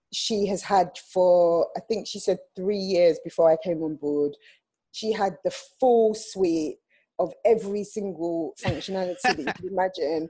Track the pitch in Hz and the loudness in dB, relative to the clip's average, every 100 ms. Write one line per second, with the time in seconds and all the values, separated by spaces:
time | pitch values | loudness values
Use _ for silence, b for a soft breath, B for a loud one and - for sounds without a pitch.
0 | _ - - 214 202 190 - 202 175 - | _ -8 -4 -2 -2 -2 0 2 2 -2
1 | - 185 180 180 170 165 - - - 220 | -6 2 4 6 6 4 0 -4 -4 -4
2 | - 202 - 185 - - 185 208 190 180 | -4 -6 -2 -2 -4 -6 -4 -2 0 4
3 | 175 151 170 - 165 160 185 160 160 151 | 4 4 -2 2 4 4 0 -4 -4 -4
4 | 147 147 147 143 b b _ _ _ - | -2 0 -2 -4 b b _ _ _ -8
5 | 220 214 196 - 180 - - _ 254 233 | -4 -2 -2 -2 -6 -6 -10 _ 4 4
6 | 220 214 - 190 185 165 151 - _ _ | 4 0 -8 -2 0 0 -2 -8 _ _
7 | _ - 175 - 214 220 196 202 202 - | _ -6 -6 -2 2 2 0 -6 -6 -8
8 | 196 160 170 165 156 - - 143 - 190 | -8 -6 -4 -4 -6 -6 -4 -4 -6 -6
9 | 185 175 247 240 262 175 180 185 185 185 | -6 -2 -2 -2 -4 -8 -6 -2 -2 -2
10 | 147 160 165 | -4 -2 -6